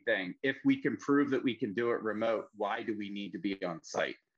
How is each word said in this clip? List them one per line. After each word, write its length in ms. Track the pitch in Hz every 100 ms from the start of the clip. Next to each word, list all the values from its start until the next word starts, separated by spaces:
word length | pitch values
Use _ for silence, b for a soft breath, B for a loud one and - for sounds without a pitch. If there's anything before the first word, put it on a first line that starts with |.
| -
thing. 300 | 104 92 -
If 140 | 135 135
we 160 | 139 135
can 180 | 139 113
prove 340 | - 143 139
that 120 | 131
we 120 | 131 113
can 180 | 117
do 160 | 98 117
it 140 | 117
remote, 420 | 107 104 113 110 - 104
why 280 | 101 117
do 120 | 113 104
we 140 | 101
need 220 | 101 101
to 80 | 95
be 240 | 101 98
on 160 | 90 80
site? 360 | - - 71 - _